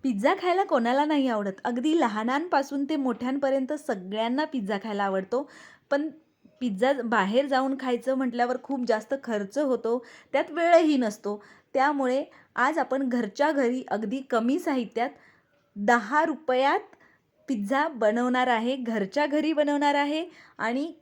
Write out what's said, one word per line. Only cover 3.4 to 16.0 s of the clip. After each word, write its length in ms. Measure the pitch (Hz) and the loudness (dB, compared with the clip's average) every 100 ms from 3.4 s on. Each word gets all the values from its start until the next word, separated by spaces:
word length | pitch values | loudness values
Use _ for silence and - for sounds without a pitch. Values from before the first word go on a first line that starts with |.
| 277 269 262 | 0 0 -2
सगळ्यांना 720 | 202 - 208 185 208 226 262 | -6 -4 -6 -4 -4 -2 0
पिझ्झा 340 | 311 277 196 202 | -2 -4 -4 -4
खायला 200 | 220 202 | -4 -2
आवडतो. 460 | 196 190 190 247 285 - - - _ | 0 0 -2 -4 -4 -14 -20 -20 _
पण 180 | 285 311 - _ _ _ _ | -2 -2 -8 _ _ _ _
पिझ्झा 320 | 247 190 247 | -6 0 2
बाहेर 540 | 277 233 220 190 233 285 | 2 0 0 2 2 2
जाऊन 280 | 262 269 269 | 0 0 -2
खायचं 340 | 262 240 254 | -2 -2 0
म्हटल्यावर 420 | 262 262 240 247 254 | 0 -2 0 0 -2
खूप 180 | - 269 240 | -4 -4 0
जास्त 260 | 214 214 269 | -2 0 -6
खर्च 340 | 254 214 202 277 | -2 -4 -2 -2
होतो, 480 | 294 240 226 247 247 - _ | 0 0 0 -2 -4 -20 _
त्यात 180 | 269 339 | -2 -2
वेळही 460 | 311 339 339 320 285 | 0 4 6 6 2
नसतो. 480 | 226 202 202 208 - - _ | 0 -4 -8 -8 -12 -20 _
त्यामुळे 500 | 269 269 285 254 262 302 - _ - | 0 0 2 0 -2 -4 -14 _ 0
आज 220 | 254 311 | 0 0
आपण 300 | 262 262 269 | -2 0 0
घरच्या 440 | 240 208 - 285 | -2 -4 0 0
घरी 320 | 285 240 254 - | 2 0 -2 -4
अगदी 300 | 208 220 262 | -4 -4 -6
कमी 400 | 262 233 233 311 | -2 0 0 0
साहित्यात 520 | 349 262 214 - 240 277 - _ _ _ _ 202 | 0 -2 -4 -4 -6 -6 -20 _ _ _ _ -4
दहा 480 | 202 240 | 2 2